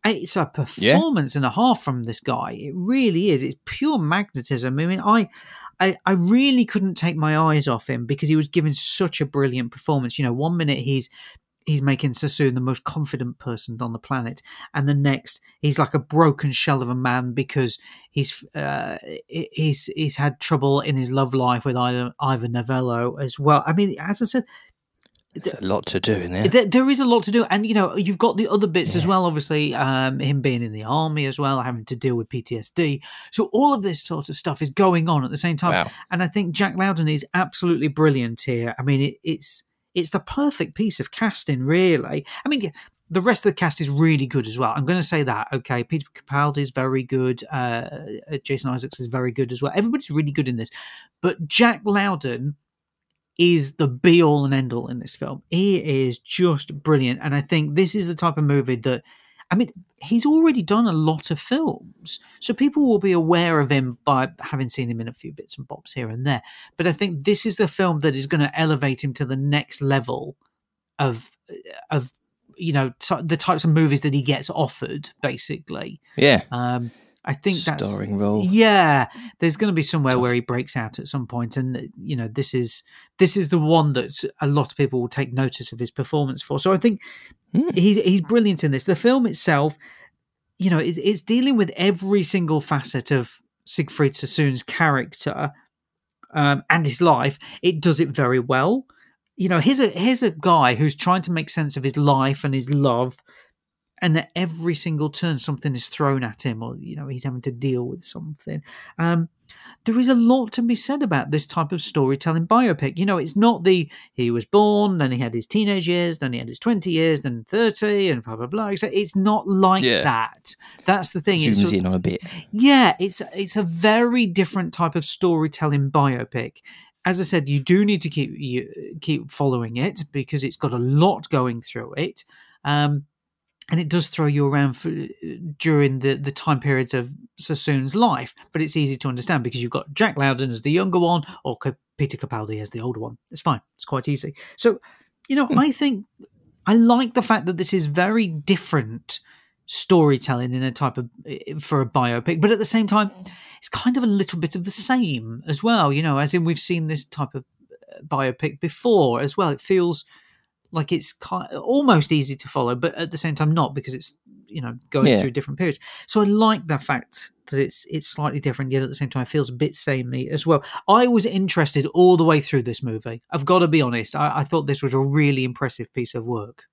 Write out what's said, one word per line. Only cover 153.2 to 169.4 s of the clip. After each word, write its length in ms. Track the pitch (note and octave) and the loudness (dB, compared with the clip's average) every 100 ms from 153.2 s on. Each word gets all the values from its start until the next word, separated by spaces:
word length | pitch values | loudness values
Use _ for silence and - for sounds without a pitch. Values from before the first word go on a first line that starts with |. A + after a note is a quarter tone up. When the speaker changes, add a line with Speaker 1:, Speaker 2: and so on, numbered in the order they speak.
| - - - - | -20 -20 -20 -16
Speaker 1:
it's 100 | - | -10
kind 280 | - B3 B3+ | -2 0 2
of 60 | |
a 40 | A#3+ | 2
little 320 | G3+ F#3 E3+ | 2 0 -2
bit 160 | D#3 F#3 | -4 -4
of 80 | |
the 60 | F3+ | -4
same 720 | - - B3+ G3+ B2+ A2+ A#2 - | -4 0 2 2 -2 -6 -12 -4
as 160 | C#3+ | -2
well, 300 | A3+ A3+ D3 | 2 4 2
you 100 | C#3 | 2
know, 160 | D#3+ C#3 | 0 0
as 160 | D3 | 0
in 100 | F3 | 0
we've 140 | E3 E3 | 0 -2
seen 300 | - E3+ D#3 | -2 -2 -2
this 160 | D3+ | -6
type 320 | - - C3+ C#3 | -8 -8 -8 -8
of, 80 | - _ _ | -14 _ _
uh, 280 | - - - | -20 -20 -20
biopic 540 | D3+ C3+ C3 B2+ D3+ C#3+ | -4 0 0 -2 -6 -4
before 640 | E3+ - B3 G#3 C3+ A#2+ | -8 -2 4 6 6 2
as 160 | C#3 - | -2 0
well. 140 | F3 | 0
It 100 | C#3 | -2
feels 440 | - F#3+ F3 D3+ - _ _ _ _ _ _ | 0 2 2 -2 -10 _ _ _ _ _ _
like 200 | E3 D3 | -6 -2
it's 200 | E3+ - | -4 -4
ki-, 440 | - - F#3 - - | -10 -8 -8 -8 -8
almost 560 | - C4+ C#4 F3 D3 | 0 2 6 4 4
easy 240 | D#3 C3+ C3+ | 2 0 -6
to 100 | - | -6
follow, 260 | C#3+ A#2+ B2 | -2 -2 -2
but 180 | E3 | -4
at 160 | - E3+ | -4 -8
the 60 | E3 | -4
same 180 | E3 | -4
time 160 | D3 D#3 | 0 2
not, 220 | D#3+ C#3+ | 2 0
because 180 | C#3 - | -2 -8
it's, 220 | B2+ - _ _ - _ | -12 -12 _ _ -20 _
you 140 | - | -10
know, 180 | B2 A#2+ _ | -10 -12 _
going 180 | C#3 C#3 | 4 6
Speaker 2:
Yeah. 120 | A2 | 6
Speaker 1:
through 120 | B2 | 2
different 260 | B2 C#3 C#3+ | -4 -6 -4
periods. 220 | F3 C3+ - - - | -2 -4 -12 -20 -2
So 140 | G#3+ | 2
I 40 | |
like 440 | G#3 G#3 A3 G#3+ E3+ | 4 4 4 2 -2
the 100 | D3 | -4
fact 520 | - C#3 - - - _ - | -2 -6 -6 -16 -16 _ -6
that 120 | C3+ | -2
it's, 260 | C#3 - - | -2 -4 -8
it's 160 | D#3 - | -8 -6
slightly 320 | - D3 C#3 | -4 -4 -2
different, 320 | C#3+ A#2+ C3+ | -4 -4 -2
yet 120 | C3+ | -2
at 60 | C3+ | -2
the 60 | |
same 160 | C#3 C3+ | -6 -4
time 160 | C3 B2 | -4 -2
feels 240 | D3+ | -2